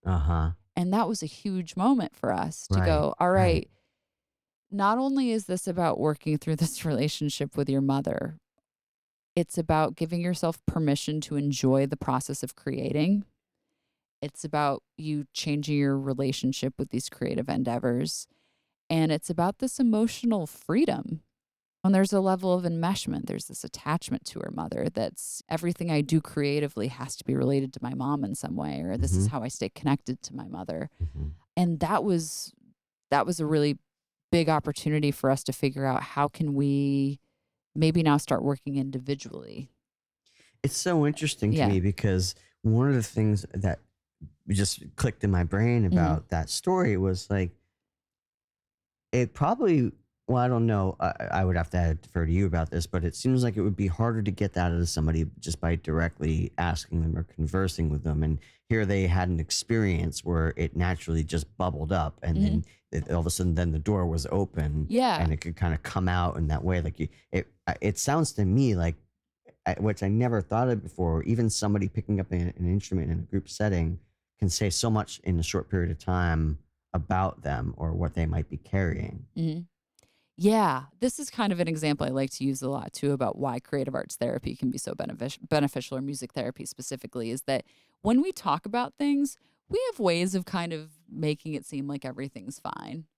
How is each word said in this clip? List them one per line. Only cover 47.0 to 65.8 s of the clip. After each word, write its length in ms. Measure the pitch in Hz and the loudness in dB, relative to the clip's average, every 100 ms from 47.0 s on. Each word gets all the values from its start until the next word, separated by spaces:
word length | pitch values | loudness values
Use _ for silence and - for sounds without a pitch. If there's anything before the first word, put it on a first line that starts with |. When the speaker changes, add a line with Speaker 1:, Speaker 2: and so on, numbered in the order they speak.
| 95 92 - | 0 -2 -2
Speaker 1:
like, 220 | 101 90 - _ _ _ _ _ _ _ _ _ _ _ _ _ _ _ | 0 -2 -4 _ _ _ _ _ _ _ _ _ _ _ _ _ _ _
it 200 | 123 120 | 0 0
probably 600 | - 147 240 233 156 120 - _ _ - | 2 2 4 4 4 2 -2 _ _ 0
well, 140 | 123 | 2
I 40 | 123 | 4
don't 180 | 123 117 | 4 4
know. 280 | 104 95 - | 4 2 0
I, 120 | 87 - - | -2 -2 -4
I 120 | 90 | 0
would 120 | 92 87 | 2 2
have 140 | 80 | 0
to 240 | 90 85 | 2 2
defer 320 | 80 - 87 82 | 0 -2 -2 2
to 60 | |
you 120 | 85 98 | 2 2
about 240 | 82 80 | 0 0
this, 160 | 85 82 | -2 -2
but 160 | 90 | -2
it 140 | 82 - | -2 -2
seems 260 | 127 131 | 2 2
like 140 | 123 107 | 2 0
it 60 | |
would 140 | 98 95 | 0 0
be 100 | 98 | -2
harder 340 | 85 117 113 | 2 0 2
to 80 | 101 | -2
get 220 | 92 101 | 0 -2
that 200 | - 87 | 2 0
out 60 | 85 | 2
of 100 | 85 | 0
somebody 380 | - 78 80 78 - | 0 0 2 -2 -4
just 180 | - 80 | -8 -4
by 180 | 82 82 | 0 -2
directly 760 | - 78 82 - 76 78 - - | 0 0 0 -2 0 0 -2 -2
asking 420 | 87 78 - 85 | -2 -2 -2 -2
them 160 | 80 80 | 0 -2
or 60 | |
conversing 640 | 82 - 80 90 95 - 80 | -4 -4 0 0 0 0 -2
with 140 | 73 | 0
them. 180 | 80 76 | 0 0
And 160 | 78 76 - _ _ | 0 -2 -6 _ _
here 160 | 113 | 0
they 220 | 98 101 92 | 2 2 2
had 240 | 87 90 | 2 2
an 100 | 85 | 0
experience 840 | 80 - - 113 104 85 85 - | -2 -4 0 2 2 2 0 -4
where 300 | 85 85 80 - | -2 2 2 0
it 180 | 82 - | -2 0
naturally 480 | 87 85 - 82 | 0 -2 -2 -2
just 320 | 73 85 73 - | 0 -2 -4 -2
bubbled 360 | 92 73 78 | -2 -2 -2
up, 280 | 92 73 - | 0 -2 -4
and 140 | - 78 | -2 2
then 260 | 202 80 80 _ _ | 2 2 -4 _ _
Speaker 2:
Mm-hmm. 160 | 80 76 | -6 -2
Speaker 1:
it, 20 | |
all 100 | 85 | 0
of 60 | 82 | 0
a 40 | |
sudden, 240 | - 90 | 0 0
then 180 | 82 87 | 2 0
the 60 | 78 | 0
door 260 | 76 104 87 | 0 0 0
was 200 | 82 69 | -2 -2
open, 560 | 95 98 - 76 76 76 | -2 -2 -2 -2 -2 0
Speaker 2:
Yeah. 280 | 233 254 165 | 2 2 2
Speaker 1:
and 140 | 85 | 0
it 60 | 76 | -2
could 160 | 85 80 | -6 -2
kinda 220 | 87 | -2
come 300 | 80 | -2